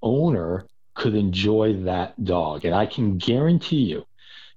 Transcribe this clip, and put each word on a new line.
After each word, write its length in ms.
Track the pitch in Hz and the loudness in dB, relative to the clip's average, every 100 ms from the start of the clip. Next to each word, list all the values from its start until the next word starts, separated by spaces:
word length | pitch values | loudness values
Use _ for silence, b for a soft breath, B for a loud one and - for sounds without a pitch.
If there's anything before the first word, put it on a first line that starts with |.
owner 640 | 110 135 170 107 82 92 - - - - | -2 2 2 0 -2 -6 -8 -20 -18 -4
could 200 | 120 107 | 0 0
enjoy 580 | 101 92 104 107 110 98 | 0 0 2 2 2 0
that 380 | 92 90 87 - 92 | -2 -2 -4 -6 -2
dog. 400 | 90 80 73 85 | 0 -2 -4 0
And 100 | 92 | 0
I 100 | 113 | 0
can 320 | - 107 92 | -2 -2 0
guarantee 680 | - 123 160 170 - 156 | 0 2 2 2 2 0
you, 220 | 107 78 - B B B B | 0 -2 -10 B B B B